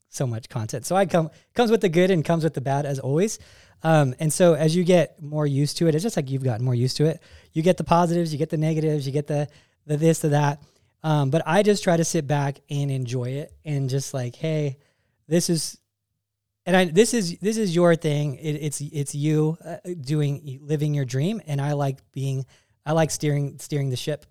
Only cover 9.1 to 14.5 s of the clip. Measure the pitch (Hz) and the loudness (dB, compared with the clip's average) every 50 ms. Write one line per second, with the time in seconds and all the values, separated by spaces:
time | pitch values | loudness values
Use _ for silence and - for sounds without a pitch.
9.1 | 131 147 147 - 151 147 147 143 - _ _ _ _ _ _ 147 151 147 156 165 | -4 -4 -4 -2 -2 -4 -4 -6 -8 _ _ _ _ _ _ -4 -2 2 4 2
10.1 | 160 - - 156 143 147 147 143 143 - - _ _ _ _ _ _ _ - 156 | 2 2 2 2 2 2 2 2 0 -2 -8 _ _ _ _ _ _ _ -2 0
11.1 | 156 151 143 135 135 165 - 160 160 196 214 208 208 196 - 190 170 165 165 - | 2 2 2 2 0 0 0 2 2 2 4 4 2 2 2 2 2 2 2 0
12.1 | - 165 147 131 147 143 139 139 139 - _ - 143 143 143 143 135 131 127 117 | 0 -2 -2 0 0 0 0 -2 -4 -8 _ -6 -4 -2 -2 -2 -2 -4 -4 -4
13.1 | 123 131 120 123 131 139 156 - - - - 156 147 139 135 127 131 139 135 - | -4 -4 -4 -4 -6 -8 -10 -12 -16 -14 -8 -4 -4 -2 -2 -2 -2 -2 -4 -4
14.1 | - 131 123 123 - - - 160 | -6 -6 -6 -6 -8 -6 -4 -2